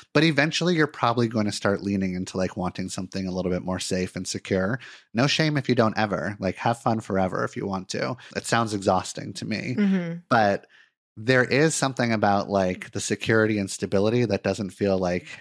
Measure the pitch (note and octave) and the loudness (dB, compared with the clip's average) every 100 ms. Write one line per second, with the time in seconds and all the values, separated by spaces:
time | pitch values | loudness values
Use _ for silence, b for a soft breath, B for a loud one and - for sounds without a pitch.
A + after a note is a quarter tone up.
0 | - D3 D#3+ C#3 D3+ - E3 E3+ D3+ - | -2 2 4 4 2 0 0 2 0 2
1 | A#2+ A#2 A#2 A2 G#2 - G#2 G2 G2+ G2 | 0 2 2 0 -2 0 0 0 0 0
2 | F#2+ F#2 F#2 F#2+ F#2 - F2+ - F#2 - | 0 -2 -4 -2 -2 -2 -6 -6 -8 -8
3 | F2+ F#2+ F#2+ F#2 F2+ F2+ F2 F#2 - F#2 | -8 -6 -4 -4 -2 -2 -4 -4 -2 -4
4 | F#2 - F2+ G2 - F#2+ F#2+ C3 B B | -4 -6 -8 -8 -2 0 0 -4 B B
5 | B G#2+ C3+ - D#3 D3 B2 A#2+ A2 G2+ | B 0 2 2 0 0 2 2 2 2
6 | G#2+ F#2 D#2+ G#2+ G2 - A#2 A#2 B2+ A2 | 0 0 -4 -4 -4 -2 -2 0 0 -2
7 | - F#2+ F#2 G2 A#2+ - G2+ F#2+ - - | 0 0 0 0 -4 -4 -6 -6 -6 -6
8 | C3 B2+ B - - A#2 A2+ G#2 F#2+ F#2 | -6 -6 B -8 0 0 0 0 2 2
9 | - - - G2 A2 G#2+ - B2+ G3+ F#3+ | 0 -8 -10 -8 -6 -4 -4 0 2 2
10 | E3+ E3+ - A#2+ G2+ G2 - b b _ | -2 -8 0 4 4 2 -4 b b _
11 | _ - A2 C3 A#2+ B2+ D#3+ - C3+ C3 | _ -4 2 4 4 4 4 2 0 2
12 | A#2+ A2 G#2 G2+ - G2 F#2 F#2 - G2+ | 0 2 4 4 2 2 2 -2 -8 -8
13 | - G#2 - A2+ A2 G#2+ F#2+ - F#2+ G2 | -4 -2 2 4 4 0 -4 -6 -2 2
14 | G#2+ A#2+ A2+ G2 G2+ F#2+ G2 - G2+ F#2+ | 2 2 2 0 0 -2 -6 -2 0 2
15 | F#2 F2+ - - | 0 -2 -6 -16